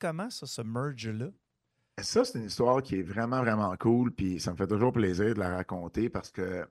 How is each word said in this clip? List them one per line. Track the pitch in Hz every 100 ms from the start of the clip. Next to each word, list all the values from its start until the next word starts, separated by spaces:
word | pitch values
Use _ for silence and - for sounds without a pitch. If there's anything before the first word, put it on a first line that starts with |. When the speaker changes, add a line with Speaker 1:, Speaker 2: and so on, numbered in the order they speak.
Speaker 1:
comment, | 175 160 233
ça, | - 135
ce | -
merge-là ? | 110 117 143 123 113 110 143 - _ _ _ _ _ -
Speaker 2:
Ça, | - 226
c'est | 254 120
une | 107
histoire | - 123 131
qui | 135 95
est |
vraiment, | 87 101 117 127
vraiment | 120 107 101 92
cool, | 113 120 123
puis | - 95 85
ça | 87
me | 87
fait | 95
toujours | 104 123
plaisir | 120 98 90 107
de | 104
la | 90 90
raconter | 90 90 85 98 120
parce | 95 -
que, | -
euh, | 92 90 -